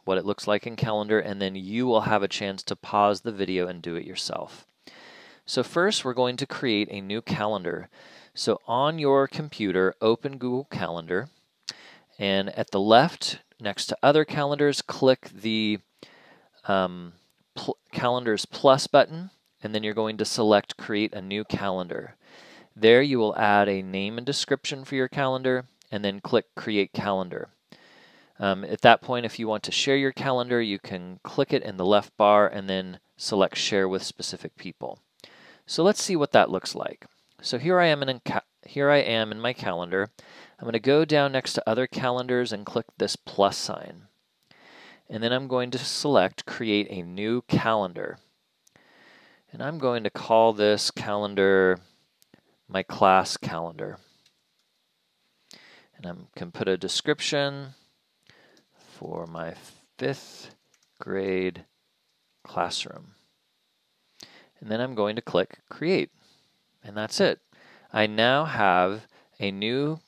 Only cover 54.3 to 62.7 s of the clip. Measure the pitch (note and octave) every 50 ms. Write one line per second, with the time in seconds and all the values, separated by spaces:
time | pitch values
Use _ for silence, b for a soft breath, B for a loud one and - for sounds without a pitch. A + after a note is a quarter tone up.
54.3 | _ _ _ _ _ _ _ _ _ _ _ _ _ _ _ _ _ _ _ _
55.3 | b b b b b b b b b b b b b _ - F2 F2 F2+ F2+ _
56.3 | - - F2+ F2 - - A2 F#2+ F#2 F2+ G2 F2+ - - - D3 D3+ - - -
57.3 | D#3 C#3+ C#3+ C#3 C#3 C#3 C#3 C3+ C3+ _ _ _ _ _ _ _ _ _ _ b
58.3 | b b b b b b b b _ _ _ - - - - E2 E2 E2+ E2+ E2
59.3 | E2 E2 E2 E2 E2+ - - - - _ _ _ _ - B2+ C3+ C#3 - - -
60.3 | - - - - - _ _ _ _ _ _ _ _ - - - F#2+ G2 F#2+ F#2+
61.3 | F#2 F#2 F#2 F#2 E2+ F2 - _ _ _ _ _ _ _ _ _ _ _ _ _
62.3 | _ _ _ - - F2 E2+ -